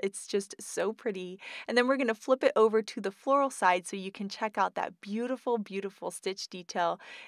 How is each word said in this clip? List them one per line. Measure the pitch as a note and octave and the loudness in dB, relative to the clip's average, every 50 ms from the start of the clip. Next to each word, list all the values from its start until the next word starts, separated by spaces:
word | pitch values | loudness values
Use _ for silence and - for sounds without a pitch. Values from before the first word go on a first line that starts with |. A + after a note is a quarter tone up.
It's | G3 G3+ - - - | -4 -4 -4 -6 -6
just | - - G3 G3 - - - | -2 -2 -2 -2 -4 -8 -14
so | - - - - F3+ G#3 A3 | -12 -6 -4 -2 -2 -2 -2
pretty. | - - A3+ G3 F#3+ F3+ F3+ F#3 G3 - - - - - | -4 -4 -6 -4 -4 -6 -10 -10 -12 -14 -14 -14 -10 -4
And | - A#3 | 0 4
then | A#3+ B3 | 4 4
we're | B3+ C#4 | 4 4
gonna | C4 C4+ A3+ A3 | 2 2 0 -2
flip | - - C4 B3+ C4 - | 0 2 2 4 4 4
it | - - | 4 6
over | A3 A3 A3 G#3+ A3 | 8 6 6 6 4
to | G#3+ - - - | 0 0 -4 -4
the | G3 F#3+ | -4 -4
floral | - _ - C4+ C#4 C#4+ C#4 C4+ | -6 _ 0 2 2 4 2 0
side | - - G3+ F3+ F3+ F#3 F3 | 0 2 4 4 4 4 0
so | - G3+ | -4 -8
you | G3 F#3 G3 | -8 -8 -8
can | G3 - G3+ G3 | -8 -8 -8 -8
check | - - A3+ G#3+ - | -6 -4 -6 -2 0
out | G#3+ F#3+ - - | 0 0 0 0
that | - - - F3+ _ | -2 -6 -6 -6 _
beautiful, | - G3+ G#3 A3+ A#3+ B3+ C4 B3 - B3+ A#3+ A3 | -8 -6 -4 -2 -2 -2 -2 -2 -2 0 0 0
beautiful | G3+ - F#3+ G3 G3+ F#3+ G3+ - - F3+ | -2 -2 -6 -6 -6 -6 -8 -8 -8 -8
stitch | - - - F#3+ G3 - - | -8 -6 -6 -6 -6 -6 -8
detail. | - - F3+ E3+ - - F3+ F3 E3+ F3 - - - - - - | -10 -12 -12 -10 -4 -2 0 2 0 0 -2 -8 -16 -18 -18 -12